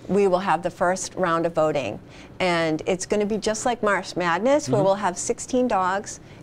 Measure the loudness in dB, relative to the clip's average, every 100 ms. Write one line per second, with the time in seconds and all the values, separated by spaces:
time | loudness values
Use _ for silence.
0 | -2 2 4 4 2 0 -2 0 0 0
1 | -4 -2 0 2 0 2 2 0 -4 -8
2 | -12 -20 -14 -4 0 2 0 -2 -2 -2
3 | -2 -2 0 -2 -2 -2 -2 0 0 0
4 | -2 -4 0 2 2 2 2 2 4 2
5 | 0 -2 -4 -6 -2 0 2 2 0 -2
6 | -4 -14 -18 -14